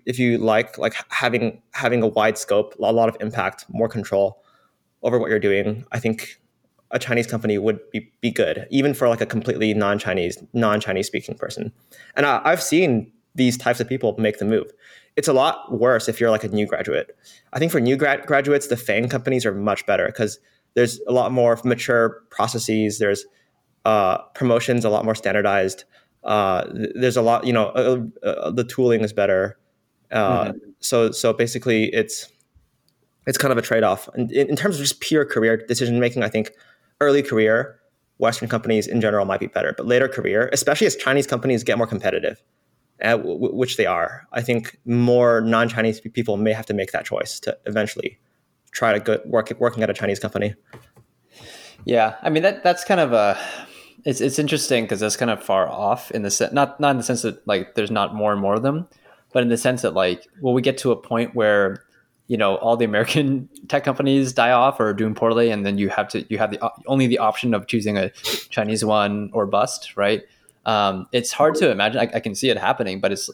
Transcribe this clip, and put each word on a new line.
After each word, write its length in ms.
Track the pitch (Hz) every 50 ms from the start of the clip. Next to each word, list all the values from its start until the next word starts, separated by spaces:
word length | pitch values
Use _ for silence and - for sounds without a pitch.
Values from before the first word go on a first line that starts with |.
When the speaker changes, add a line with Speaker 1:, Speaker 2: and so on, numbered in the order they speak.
| -
Speaker 1:
if 140 | - 123 123
you 180 | 127 120 117
like, 400 | 113 110 110 107 110 120 - -
like, 160 | - - 113 -
h-, 100 | - - -
having, 520 | - - 127 123 117 117 117 113 113 - _ _
having 320 | - - 135 120 123 120 110
a 40 |
wide 300 | 107 107 113 107 110 107
scope, 380 | - - - 101 104 104 - - -
a 120 | 98 104
lot 160 | 113 117 113
of 80 | 113 110 -
impact, 440 | 107 107 - 113 92 95 - - - -
more 180 | - - 113
control 560 | 107 - 113 98 - 98 98 98 95 98 _ _ _ _ _ _ _ _ _ _ _ _ - -
over 140 | 120 120
what 120 | 120 - 80
you're 100 | 107 107
doing, 460 | 104 101 98 98 98 107 107 113 - -
I 80 | - 120
think 380 | - 113 110 - - - - _ _ _ _ _ _ _ _ _ _ -
a 80 | - 123
Chinese 280 | - - 120 120 113
company 300 | - - 110 113 110 104
would 220 | 101 98 110 107 - - -
be, 200 | - 107 - _ _ -
be 120 | - 120
good, 360 | 113 - 104 80 80 - - -
even 240 | - 135 135 147 135
for, 140 | - 127
like, 140 | 120 117 113
a 40 | 110
completely 480 | - - 113 113 127 117 - 107 107 104
non-Chinese, 720 | 107 104 101 101 104 - - 92 95 85 87 95 - - - -
non-Chinese 540 | 120 117 107 104 104 - 107 95 92 98
speaking 280 | - - 120 - - -
person. 360 | - - - - - - 113 - _ _ _ - - - - -
And 100 | - 143
I, 160 | 143 127 110 -
I've 180 | 151 170 175
seen 500 | - - 147 165 185 160 123 110 113 - _ _ _ _ -
these 220 | - 127 123 120
types 220 | 123 - 120 120 -
of 80 | 117
people 280 | - 131 127 - 110 101
make 220 | - 110 107 107 -
the 60 | 101
move. 240 | 104 110 101 - - - _ _ - - - _ _ -
It's 140 | - 139 -
a 40 | 139
lot 460 | 131 135 160 - - - - - 104
worse 300 | 117 123 127 110 - -
if 100 | 110 -
you're, 100 | 120 113
like, 140 | 110 107 113
a 60 | 104
new 160 | 95 104 104
graduate. 480 | - - - - - 67 76 - - - _ _ - - _ _ - -
I 60 | 131
think 120 | 156 165
for 80 | 165 151
new 160 | 117 123 135
grad-, 300 | 135 147 139 143 139 -
graduates, 420 | - 147 139 135 143 143 143 139
the 100 | - 123
fang 300 | 120 - - 101 110 120
companies 380 | 123 139 127 120 135 131 123 113
are 80 | 110 98
much 320 | 101 101 104 98 - -
better 260 | - 101 95 90 -
'cause 280 | - - 110 104 - - _ _ _ _ _ _ -
there's 260 | 120 123 120 123 - -
a 40 | - 120
lot 180 | 123 117 98
more 260 | 127 127 120 120 117 113 -
mature 580 | 127 120 123 - - 123 117 113 110 - - _ _
processes. 720 | - - 104 113 - 113 - - 110 110 107 104 104 -
There's, 260 | 110 101 101 - - - _ _ _ _ _ _ _ _ _ _ -
uh, 320 | 110 110 104 98 92 - - - _ -
promotions, 480 | - 131 123 117 120 - - 123 120 113
a 40 | 110
lot 160 | 104 - -
more 100 | 110 110
standardized. 720 | - - 101 98 104 101 101 98 98 95 95 - - - _ _ _ _ _ _ _ -
Uh, 400 | - 107 107 101 95 92 90 -
th-, 260 | - - - 107 - -
there's 220 | - 123 127 120
a 40 | 127
lot, 240 | 113 113 117 117 -
you 60 | 127 120
know, 140 | 113 107 -
uh, 560 | - 127 123 123 127 127 117 113 - - -
uh, 260 | 101 73 - - 78
the 120 | - 123 117
tooling 380 | 120 - - 127 123 117 110
is 100 | 107 104
better. 460 | 107 - 101 98 95 92 95 101 - _ _ _ _ _ _ _ _ _ _ -
Uh, 340 | - 113 104 95 90 87 -
Speaker 2:
Mm-hmm. 120 | - 101 - - - - _
Speaker 1:
so, 320 | - - 131 117 113 110
so 220 | - - - 117 110
basically 520 | - 120 117 - 120 - 131 113 110 110 - -
it's, 360 | 113 107 - - - - - _ _ _ _ _ _ _ _ _ _ _ _ _ _ _ _ _ _ -
it's 100 | - 127
kind 140 | - 139 139
of 60 | 127
a 40 | 117
trade-off. 460 | 113 - 113 113 110 98 92 98 - - -
In, 140 | 123 123 110
in, 180 | - 135 143 -
in 60 | 147
terms 200 | 139 156 208 180
of 60 | 143
just 180 | 143 135 - -
pure 260 | - - 160 151 143
career 320 | - - 120 110 113 113
decision-making, 640 | 110 113 - 123 - 127 120 117 120 123 120 120 127 110
I 60 | 107
think 220 | - 110 107 - - _ _ _ _ _ _ _ _ -
early 220 | 147 143 139 143 139
career 560 | 143 127 110 110 107 110 117 135 - - _ _ _ _ _ _ _ _
Western 300 | - 117 113 117 - -
companies 400 | 117 123 110 113 113 113 110 98
in 140 | - - 117
general 240 | 110 107 104 104 98
might 140 | 98 95 98
be 80 | 95
better, 260 | - - - - - -
but 120 | - 71
later 200 | 113 120 123 131
career, 420 | 127 - - - 95 95 107 120 131 -
especially 340 | - - - 147 - 220
as 80 | 185 -
Chinese 300 | - - 131 135 143 139
companies 360 | - 135 117 113 135 127 110 117
get 140 | - 107
more 100 | 113 117
competitive, 540 | 110 113 95 - 98 - 85 - - - _ _ _ _ _ _ _ _ _ _ _ _ - -
uh, 140 | 117 117
w-, 160 | 113 - 80 85
w-, 220 | 78 117 - -
which 220 | 113 127 123 -
they 100 | - 107
are, 400 | 90 90 85 82 - - - - _
I 100 | - 120
think 360 | 120 123 120 117 110 - - _ -
more 560 | 120 120 120 120 120 120 123 123 120 117 113
non-Chinese 580 | 110 113 113 113 117 117 117 117 113 113 110 -
pe-, 80 | - 113
people 280 | - 123 117 113 104
may 160 | 101 107 110 107
have 140 | 113 110
to 60 | - 104
make 160 | 101 95 -
that 120 | - 78 -
choice 360 | - - - - - - -
to 160 | - - 113 - -
eventually 540 | - 107 110 107 107 - - - - - _ _ _ _ _ _ _ _ _ _ _
try 220 | - - 117 113 104
to 60 | 107
go 200 | 107 117 107 - -
work, 260 | - 120 113 107 - 120 -
working 220 | 120 120 117 117
at 80 | 110 104
a 40 | 101
Chinese 260 | - 107 98 101 98
company. 340 | - 104 - 98 104 104 104 _ _ _ - - _ _ _ _ _ _ _ _ _ _ _ - - - - - - - - - -
Speaker 2:
Yeah, 300 | - 120 117 110 110 - -
I 80 | - 160
mean, 140 | 156 156 165
that, 200 | 196 202 - -
that's 200 | 180 175 180 -
kind 160 | - 202 180
of 120 | 160 131 120
a, 260 | 110 104 101 95 - - - - - - - - - - - _ - -
it's, 160 | 151 123 -
it's 180 | 113 139 135 -
interesting 480 | 151 151 160 143 - - 135 120 113
'cause 120 | 95 113 98
that's 180 | 107 107 104
kind 140 | - 127 117
of 120 | 107 - -
far 240 | - 98 95 92
off 440 | - - - 104 98 113 123 - -
in 100 | - 113
the 100 | 104 101
se-, 180 | - - - -
not, 280 | - 143 143 135 - -
not 120 | 147 143
in 60 | 135
the 60 | 127 117
sense 200 | - 127 117 -
that, 220 | 113 - - -
like, 280 | - 101 95 95 - -
there's 160 | 117 107 101
not 220 | 110 107 101 - 104
more 180 | 107 104 104
and 100 | 104 101
more 120 | 98 98 101
of 80 | 113 120
them, 240 | 135 147 160 175 - _ _ _ - - _ _ _ -
but 80 | 131 123
in 60 | 120
the 80 | 117
sense 240 | 117 - 127 127 120
that, 120 | - 104 80
like, 340 | 95 95 90 90 - - _ _ -
will 120 | 147 127 123
we 80 | 131
get 160 | 120 135 131 135
to 120 | - 131
a 40 | 117
point 400 | 117 - - 120 117 120 120 -
where, 480 | 120 107 107 104 104 101 95 98 - _ _ _ _ _ _ _ _ _
you 100 | - 123
know, 180 | 107 107 98 95
all 200 | - - 113 120
the 80 | 117 120
American 640 | 110 104 104 113 - - 151 147 135 135 131 123 - -
<laughs> 100 | - -
tech 160 | - - 143 -
companies 480 | 143 127 - 139 135 135 139 135 127
die 200 | 127 - 117 120
off 280 | 127 120 123 139 135 -
or 80 | 113
are 60 | 107 101
doing 220 | 104 110 110 107
poorly, 340 | - 117 113 113 117 120 117
and 160 | 110 104 101
then 120 | 101 101
you 120 | 101 101 95
have 180 | - - 101 -
to, 160 | - 101 - -
you 80 | 110
have 140 | 101 110 104
the 80 | 104 -
op-, 200 | 117 113 - - -
only 200 | - 135 135 131
the 100 | 120 117
option 360 | - 110 107 107 - - 123 113
of 140 | 101 101
choosing 300 | - - 113 101 107 104
a 120 | 101 95 101 - - - - - - - -
Chinese 360 | - - 107 107 110 104 110
one 440 | 107 107 107 101 101 101 104 104 101 -
or 120 | 113 104
bust, 520 | 98 98 101 110 - - - - - -
right? 240 | 101 101 101 110 98 - - _ _ _ _ _ _ -
Um, 400 | 110 110 104 104 98 95 92 87 -
it's 200 | - 123 117 -
hard 240 | - - 143 156 151
to 160 | 156 190 143
imagine. 280 | 107 98 101 107 117 127
I, 180 | 117 117 -
I 20 | 113
can 160 | - 113 98
see 160 | - - 131
it 60 | 110
happening, 420 | 98 82 101 131 - 120 95 92 98
but 120 | 101 98
it's, 180 | 98 95 - -